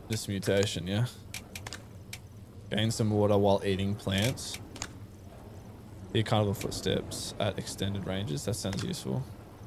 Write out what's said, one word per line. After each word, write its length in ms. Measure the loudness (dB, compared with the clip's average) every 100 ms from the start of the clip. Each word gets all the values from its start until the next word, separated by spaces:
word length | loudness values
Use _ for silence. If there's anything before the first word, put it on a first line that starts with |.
| -4
this 180 | -4 -2
mutation, 600 | 0 4 6 4 0 0
yeah? 180 | 2 0 -2 -12 -12 -12 -12 -10 -12 -12 -16 -14 -14 -14 -16 -16 -16 -2
Gain 220 | 2 2
some 200 | 4 4
water 260 | 6 8 8
while 240 | 8 6
eating 320 | 4 2 2 0
plants. 640 | 0 2 2 0 -6 -8 -10 -10 -10 -10 -14 -16 -16 -16 -14 -14 -14 -16 -16 -14 0
Hear 120 | 0
carnival 300 | 4 4 4
footsteps 800 | 2 -2 -2 2 2 0 -6 -6 -2
at 180 | -2 -2
extended 480 | -6 -4 -2 -2 -2
ranges. 380 | -2 -2 -2
That 120 | -2 -2
sounds 280 | -2 -2
useful. 400 | -2 -4 -2 -2 -4 -10 -14 -16